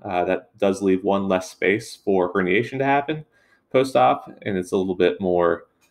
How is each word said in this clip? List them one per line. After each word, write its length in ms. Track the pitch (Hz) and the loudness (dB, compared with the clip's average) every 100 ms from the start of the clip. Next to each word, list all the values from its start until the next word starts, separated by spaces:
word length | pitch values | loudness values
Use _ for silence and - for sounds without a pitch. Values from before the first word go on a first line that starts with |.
Uh, 220 | 101 90 | -6 -2
that 320 | 90 92 - - | 0 -2 -6 -2
does 240 | 101 95 | 0 2
leave 240 | 98 92 | 2 2
one 240 | 98 98 98 | 2 0 0
less 220 | 92 - | -2 -4
space 460 | - 90 107 - - | -4 0 0 -4 -8
for 360 | - 95 90 | -2 0 0
herniation 460 | 98 90 101 120 135 | 0 0 0 -2 -4
to 60 | |
happen 420 | 135 139 143 156 - _ _ _ _ | 0 0 -2 -8 -12 _ _ _ _
post-op, 600 | 131 135 127 127 139 - - | 0 2 2 2 2 -6 -10
and 140 | 107 95 | -4 -4
it's 140 | 90 | -2
a 60 | 101 | -2
little 180 | 95 | -2
bit 260 | 90 87 - | 2 2 2
more, 460 | 92 87 87 85 - _ _ | 0 2 2 0 -6 _ _